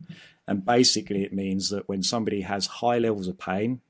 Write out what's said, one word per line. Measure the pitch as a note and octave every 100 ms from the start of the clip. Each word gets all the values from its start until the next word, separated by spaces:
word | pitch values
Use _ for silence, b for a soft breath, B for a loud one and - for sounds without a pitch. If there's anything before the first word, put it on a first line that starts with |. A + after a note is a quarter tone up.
| B B B B -
And | G2+ F#2+
basically | A#2+ B2+ G#2+ - G2+
it | G2
means | F#2+ F#2+ F#2+ F#2
that | G2+ -
when | G2
somebody | F#2 A#2 G#2+ G2+
has | F#2 G2+ F#2+
high | - A#2 A#2+
levels | A2+ G#2 F#2
of | F#2
pain, | - F#2+ A2+ B2+